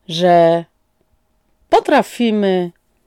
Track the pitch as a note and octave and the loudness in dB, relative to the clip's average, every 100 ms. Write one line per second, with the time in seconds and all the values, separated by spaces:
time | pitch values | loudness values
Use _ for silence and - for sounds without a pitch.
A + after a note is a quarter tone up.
0 | - E3 F3+ F3 E3 E3+ E3+ _ _ _ | -12 -2 2 4 2 0 -6 _ _ _
1 | _ _ _ _ _ _ - F#4 - C4+ | _ _ _ _ _ _ -4 -2 0 -2
2 | - - A#3 G#3+ G3 F#3 F3 - _ _ | -2 -4 -2 -2 -2 -2 -4 -12 _ _